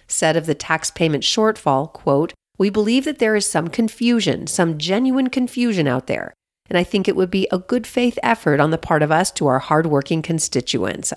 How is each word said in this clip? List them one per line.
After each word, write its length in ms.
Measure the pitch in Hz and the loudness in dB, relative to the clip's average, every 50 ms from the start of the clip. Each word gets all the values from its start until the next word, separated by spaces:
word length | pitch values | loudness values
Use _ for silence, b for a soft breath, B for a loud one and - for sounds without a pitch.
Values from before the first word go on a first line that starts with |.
| _ - | _ -8
said 300 | - - - 160 156 165 | -4 0 2 2 2 2
of 80 | 156 | 0
the 100 | 160 143 | -2 -2
tax 340 | - - - 160 160 - - | -4 -2 -2 -2 -2 -2 -4
payment 340 | - - 170 165 151 139 - | -2 0 0 2 2 0 0
shortfall, 640 | - - - 214 220 214 - - - 139 135 143 160 | -2 0 2 2 2 0 0 0 0 0 0 0 -4
quote, 420 | - - - - - 139 160 170 - _ _ _ _ - | -8 -6 -2 0 2 2 2 -2 -4 _ _ _ _ -2
"We 120 | 190 202 | 0 0
believe 340 | 196 214 208 214 233 269 269 | 2 0 0 2 2 0 0
that 160 | 311 294 - | -2 -2 0
there 160 | 247 220 214 | 0 2 2
is 100 | 208 202 | 0 0
some 220 | - - 170 143 165 | 0 -2 -2 -2 -2
confusion, 800 | - - 226 220 - - 233 240 240 233 196 175 131 85 - - | -2 -2 -2 -2 -2 -2 0 2 2 2 2 0 -2 -2 -4 -4
some 300 | - - 180 165 160 151 | -2 0 0 0 0 -2
genuine 520 | 151 165 190 214 254 262 254 269 262 254 | -2 -2 0 0 2 2 2 2 0 0
confusion 600 | 262 262 247 240 - 240 240 240 214 185 156 143 | 0 -2 -2 -2 -2 -2 0 0 2 2 2 2
out 180 | 123 123 - - | 0 -2 -2 -4
there, 260 | - - 50 50 - _ _ _ _ _ _ - | -6 -6 -6 -8 -14 _ _ _ _ _ _ -2
and 120 | - 175 | 0 0
I 40 | 180 | 0
think 240 | - - 202 185 - | 0 0 0 0 0
it 80 | - | 0
would 140 | - 185 180 | 0 0 0
be 180 | 180 190 190 - | 0 0 0 0
a 80 | - 185 | -2 -2
good 260 | 185 - 240 247 226 | -2 -2 -2 -2 -2
faith 320 | - - 247 247 247 233 - - | -4 -2 0 0 0 0 -2 -2
effort 360 | 233 233 - - 165 147 143 | -2 -2 0 2 2 2 4
on 120 | 151 156 | 4 2
the 80 | 156 165 | 0 -2
part 240 | - - 170 156 151 | -2 0 0 2 2
of 80 | 147 | 2
us 180 | 156 160 185 - - | 2 2 0 0 -2
to 120 | - 175 | -2 0
our 140 | 143 127 135 | 2 2 0
hardworking 640 | - - 156 156 165 165 151 139 139 - 165 160 151 | 0 0 0 2 2 2 2 0 0 0 -2 -2 -2
constituents," 880 | - 165 160 - - - 135 120 - - 120 95 98 - - - - - | -2 -2 -2 -2 -2 -2 -2 -2 -2 -2 -2 -2 -2 -4 -4 -6 -8 -6